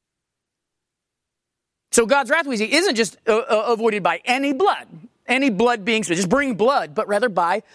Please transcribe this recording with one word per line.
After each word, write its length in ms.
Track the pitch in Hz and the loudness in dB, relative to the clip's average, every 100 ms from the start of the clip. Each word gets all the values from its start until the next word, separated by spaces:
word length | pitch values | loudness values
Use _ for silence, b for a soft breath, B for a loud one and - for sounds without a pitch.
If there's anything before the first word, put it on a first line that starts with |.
| _ _ _ _ _ _ _ _ _ _ _ _ _ _ _ _ _ _ _ | _ _ _ _ _ _ _ _ _ _ _ _ _ _ _ _ _ _ _
So 140 | - 220 | 0 2
God's 240 | 277 240 | 2 0
wrath, 160 | 320 285 | -2 0
we 120 | 226 | -2
see, 140 | 214 | 0
isn't 240 | 285 381 226 | 2 2 0
just, 220 | 220 - - | -2 -2 0
uh, 100 | 214 | 0
uh, 260 | - 214 233 | 2 0 0
avoided 340 | 226 226 208 | 0 0 0
by 200 | 175 170 - | 0 -2 -2
any 260 | 254 277 | -2 0
blood, 360 | 269 381 160 123 160 220 _ - | 0 0 0 -6 -20 -20 _ -2
any 220 | 254 277 | 0 2
blood 340 | 185 240 233 190 | 2 0 0 -2
being 180 | 220 | -2
spilled, 140 | 202 170 | 0 -2
just 100 | 190 | 0
bring 280 | 262 277 185 | 0 0 0
blood, 400 | 226 277 160 170 | 0 0 -2 -6
but 120 | 196 | -2
rather 220 | 208 240 | -2 -2
by 320 | 180 170 202 - | -2 -2 -2 -6